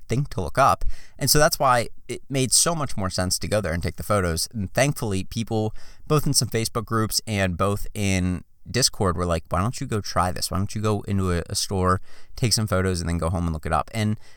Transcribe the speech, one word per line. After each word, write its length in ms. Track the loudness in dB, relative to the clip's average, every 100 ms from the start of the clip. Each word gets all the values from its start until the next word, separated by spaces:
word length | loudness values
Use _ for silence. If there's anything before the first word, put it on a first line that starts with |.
| -2
think 220 | -2 -2
to 120 | -4
look 160 | -2 4
up." 280 | 4 6 4 2 -2 -4
And 120 | 2
so 100 | 4
that's 180 | 4 4
why 320 | 4 4 2 -6 -8
it 160 | -10 -4
made 220 | -2 2
so 240 | 2 2 0
much 220 | 0 0
more 120 | 0
sense 300 | 0 0 -2
to 80 | 0
go 140 | 0
there 120 | 0
and 80 | -2
take 140 | -2 -4
the 80 |
photos. 440 | 0 2 2 0 -4
And 180 | -4 -2
thankfully, 500 | 2 2 2 -2 -2
people, 520 | -2 -4 -2 0 0 -2 -6 -8 0
both 200 | 2 4
in 60 |
some 160 | 2 2
Facebook 360 | 0 -2 -4 -2
groups 340 | 0 0 0 -2
and 320 | 0 2 2
both 300 | 0 2 -2
in 500 | 0 0 2 2 -2 -6 -16 -6
Discord, 480 | -2 0 0 0 0
were 80 | 0
like, 180 | -2 -2
"Why 100 | -2
don't 200 | -2 -4
you 60 | -4
go 120 | -4
try 300 | -2 0 0
this? 200 | -2 -4
Why 60 | -2
don't 160 | -2
you 80 | -2
go 200 | 0 0
into 300 | 0 0 0
a, 120 | 0 -2
a 60 | -4
store, 440 | -2 2 2 2 0 -8 -10 -2
take 180 | 0
some 140 | 2 2
photos, 340 | 2 2 0
and 80 | 0
then 80 | 0
go 120 | 0
home 160 | 0 0
and 80 |
look 120 | -2 0
it 80 |
up?" 160 | 0 0
And 260 | 0 0 0 -6